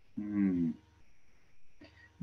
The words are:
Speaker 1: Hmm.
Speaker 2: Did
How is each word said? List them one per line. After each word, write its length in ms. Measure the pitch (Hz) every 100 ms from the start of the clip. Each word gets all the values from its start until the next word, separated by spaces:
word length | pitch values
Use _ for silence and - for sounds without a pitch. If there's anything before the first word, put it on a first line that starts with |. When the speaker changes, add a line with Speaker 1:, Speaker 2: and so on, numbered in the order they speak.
| - -
Speaker 1:
Hmm. 520 | 104 101 98 90 82 78 - - - - - - - - - -
Speaker 2:
Did 100 | - - - -